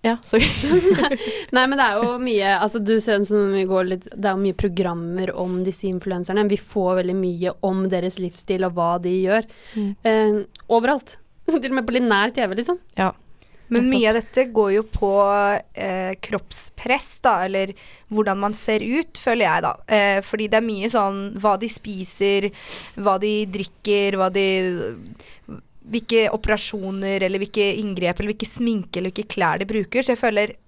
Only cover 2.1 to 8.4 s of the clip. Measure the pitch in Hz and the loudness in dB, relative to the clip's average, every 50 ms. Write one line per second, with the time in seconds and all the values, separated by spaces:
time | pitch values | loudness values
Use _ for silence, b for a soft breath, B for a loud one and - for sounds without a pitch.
2.1 | 247 247 254 254 226 202 196 196 196 180 196 208 220 233 202 202 226 220 214 233 | -2 -2 -2 0 0 2 4 2 2 2 2 0 0 -2 0 2 2 2 2 2
3.1 | 214 196 202 - 208 208 202 196 196 196 190 185 190 185 185 185 185 180 - - | 2 2 2 2 2 2 2 2 2 0 0 2 2 0 2 0 -2 -6 -6 -14
4.1 | - 190 196 202 190 190 202 196 180 - - 202 170 180 185 180 170 170 170 170 | -10 -2 -2 0 0 2 0 -2 0 0 -2 -2 0 0 -2 -2 -2 -4 -6 -6
5.1 | 175 185 185 - - - 180 180 180 180 185 190 185 - - 190 185 180 - 196 | -4 -4 -4 -4 -4 -4 -4 -4 -2 -2 -2 -4 -4 -4 -4 -4 -4 -4 -4 -4
6.1 | 185 180 180 - 190 208 208 202 208 196 - - - 214 185 180 185 185 180 180 | -4 -4 -4 -2 0 0 2 2 0 -2 -2 -6 -2 0 0 2 2 2 0 0
7.1 | 180 190 185 180 175 170 180 180 - - - 196 190 190 190 190 190 175 175 185 | -2 -2 -2 -2 -2 -2 -4 -4 -4 -2 -2 -2 0 0 0 0 0 0 -2 -4
8.1 | - 208 185 175 175 - | -4 -4 -8 -8 -8 -10